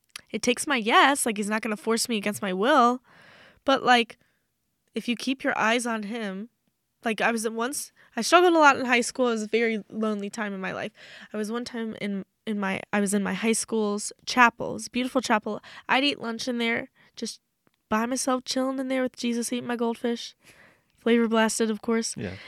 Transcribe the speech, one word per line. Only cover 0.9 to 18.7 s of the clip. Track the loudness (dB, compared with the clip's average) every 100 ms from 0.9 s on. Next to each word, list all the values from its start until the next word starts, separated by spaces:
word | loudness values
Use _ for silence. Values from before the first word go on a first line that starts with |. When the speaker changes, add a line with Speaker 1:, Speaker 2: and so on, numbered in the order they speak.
| 4 4 4 0
Speaker 1:
like, | -2
he's | -2
not | -4
gonna | -4 -4
force | -2 -2 -2
me | -2
against | -4 -4
my | -4
will, | 0 4 6 6 2 _ -20 -20 -20 -20 _ 0
but, | 2
like, | 4 4 2 -6 _ _ _ _ _ _ _
if | -8 -4
you | -4
keep | -4 -4
your | -2 0
eyes | 2 0 -2
on | -6
him, | -6 -8 -8 -8 -12 _ _ _ _ _
like, | -4 0
I | 0
was | 0 -2
at |
once, | -4 -4 -6 -10 _ _ -6
I |
struggled | 4 6 8
a | 8
lot | 8 6
in | 4
high | 2
school. | 2 0 0
It |
was | 0
a | 0
very | 0 0 -2 -6
lonely | -4 -2 -2 -6
time | -8 -8
in | -6
my | -6
life. | -6 -8 -12 -20 -20 -10
I | -8
was | -6
one | -6
time | -8 -8 -8 -8
in, | -6 -6 -8 _ -8
in | -4
my, | -2 -4 -2
I | 0
was | 0
in | 0
my | -2
high | -2 0
school's | 0 0 -2 0 -2 -6 -10 -2
chapel. | 4 4 2 -6 -8
It's | -6
a |
beautiful | -4 -2 -2
chapel. | 0 0 -2 -10 -12 -12 -2
I'd | 0
eat | 0 -2
lunch | -6 -8 -4
in | -2
there, | -2 -2 -6 _ _ -12
just | -10 -10 _ _ _ _ -2
by | -2 0
myself, | -2 0 -2
chilling | -2 -2 -2